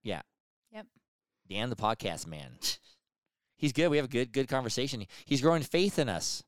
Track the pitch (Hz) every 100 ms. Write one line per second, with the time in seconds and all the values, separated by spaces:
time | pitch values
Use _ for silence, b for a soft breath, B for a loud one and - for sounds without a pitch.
0 | 113 85 - _ _ _ _ 214 208 _
1 | _ _ _ _ _ 95 120 113 107 113
2 | 101 78 82 78 65 64 - - _ _
3 | _ _ _ _ _ _ 151 135 170 147
4 | 131 120 123 131 131 135 120 - 135 131
5 | 98 B - 143 143 165 131 165 202 190
6 | 131 85 - -